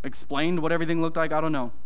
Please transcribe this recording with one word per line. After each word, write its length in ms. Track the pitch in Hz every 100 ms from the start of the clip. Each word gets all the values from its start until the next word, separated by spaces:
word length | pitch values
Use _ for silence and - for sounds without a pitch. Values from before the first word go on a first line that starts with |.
explained 600 | - - - 143 160 180
what 80 | 160
everything 320 | 170 165 165
looked 140 | 165 160
like. 140 | 156
I 80 | 151
don't 120 | 160
know. 200 | 147 123 -